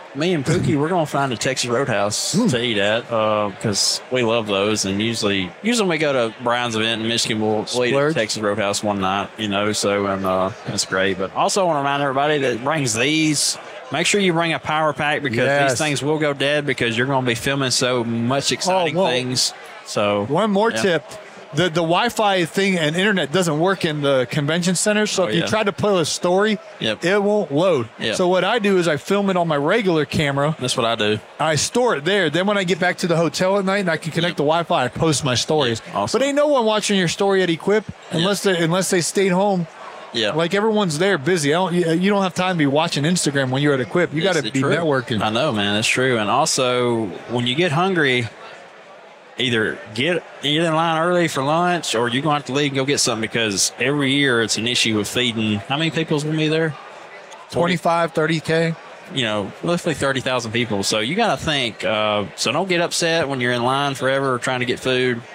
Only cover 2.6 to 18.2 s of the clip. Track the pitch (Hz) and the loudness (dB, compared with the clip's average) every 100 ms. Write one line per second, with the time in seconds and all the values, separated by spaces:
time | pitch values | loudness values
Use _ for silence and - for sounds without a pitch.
2.6 | 120 104 101 113 123 113 107 107 104 98 | 0 0 2 0 0 0 2 2 0 -2
3.6 | 113 98 - - - 127 117 117 107 98 | -2 0 0 -2 -2 0 2 2 0 0
4.6 | 104 107 98 98 113 113 107 98 90 - | 2 0 0 0 -2 0 0 0 -2 -4
5.6 | 208 240 190 156 151 135 113 110 123 120 | -2 0 0 0 0 2 0 -2 -2 0
6.6 | 120 110 113 113 113 117 - 110 107 107 | 0 0 0 -2 -2 -2 -2 0 0 -2
7.6 | 95 120 123 139 147 156 107 110 107 104 | -2 -2 0 2 2 0 -2 -2 -2 0
8.6 | 101 104 104 101 95 98 95 - 107 101 | 0 0 -2 -2 0 -2 -4 -6 -4 0
9.6 | 104 107 101 101 101 98 95 92 95 - | 0 0 0 0 0 -2 0 0 0 -4
10.6 | - 104 - 95 95 92 92 123 185 208 | -6 -6 -2 0 0 0 -4 -2 0 2
11.6 | 180 147 139 143 143 135 147 151 131 110 | 0 0 0 0 0 0 0 2 0 -2
12.6 | 135 156 131 110 135 160 156 143 - - | -2 0 0 0 0 2 2 2 0 -4
13.6 | - - - 139 175 208 185 165 165 147 | -10 -16 -6 -2 0 2 2 2 2 0
14.6 | - 156 156 143 147 147 143 110 131 143 | 0 0 0 0 0 0 -2 0 2 4
15.6 | 139 123 151 135 139 156 151 139 139 147 | 2 2 0 0 0 0 0 0 0 2
16.6 | 143 127 120 113 131 135 127 113 139 139 | 0 0 0 0 2 2 0 0 0 0
17.6 | 131 - 123 127 117 117 | 0 2 2 0 0 -2